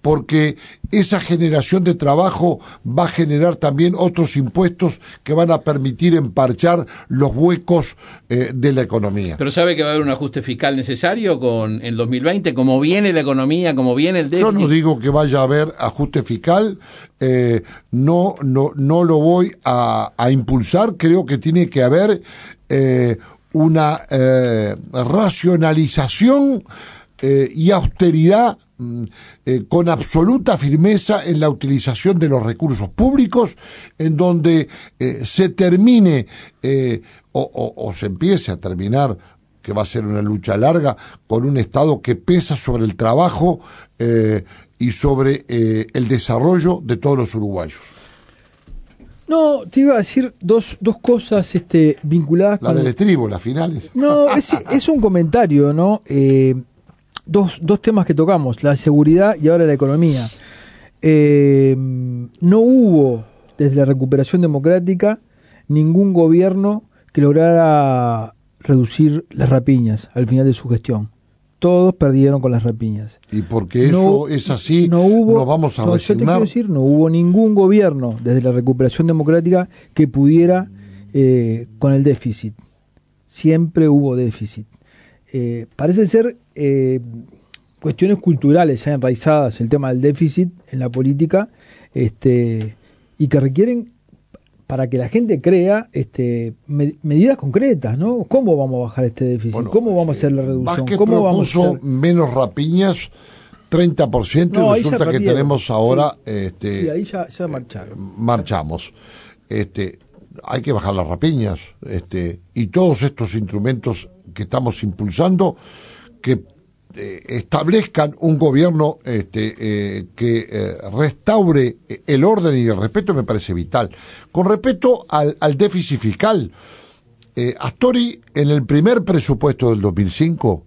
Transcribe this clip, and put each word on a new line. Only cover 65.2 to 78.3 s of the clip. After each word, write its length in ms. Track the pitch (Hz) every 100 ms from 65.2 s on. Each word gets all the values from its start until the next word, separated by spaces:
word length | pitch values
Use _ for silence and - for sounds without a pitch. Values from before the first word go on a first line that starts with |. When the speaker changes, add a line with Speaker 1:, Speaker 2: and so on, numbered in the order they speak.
| _ _ _ _ -
Speaker 3:
ningún 460 | 151 156 170 196
gobierno 720 | 175 160 165 190 190 202 214 _ _ _
que 80 | -
lograra 1160 | 143 147 165 170 160 151 139 127 120 113 110 _ _ _
reducir 640 | - 135 120 - 151 147 -
las 200 | - 131
rapiñas 580 | 131 127 131 113 107 -
al 140 | 120 120
final 180 | 131 135
de 80 |
su 140 | 123 120
gestión. 420 | 117 - 110 107 _ _ _ _ _
Todos 360 | 175 180 185
perdieron 480 | 185 143 135 139 139
con 100 | 131
las 120 | 120
rapiñas. 540 | 117 113 113 104 107 _ _
Speaker 1:
Y 80 | 107
porque 480 | 90 113 90 123 131
Speaker 3:
No 400 | 175 190 139 151
Speaker 1:
eso 0 |
es 220 | 147 -
así, 380 | 120 - 165 170
Speaker 3:
no 100 | 170
hubo, 380 | 185 220 220 226
Speaker 1:
nos 80 | 127
vamos 320 | 160 151 113
a 80 | 113
Speaker 3:
no, 100 | 175
yo 0 |
te 20 | -
quiero 20 | 120
Speaker 1:
resignar. 240 | 117 185
Speaker 3:
decir, 280 | 220 240 214
no 140 | 147
hubo 260 | 135 147 160
ningún 460 | 165 175 185 220
gobierno 640 | 208 190 208 190 139 123 113
desde 200 | 120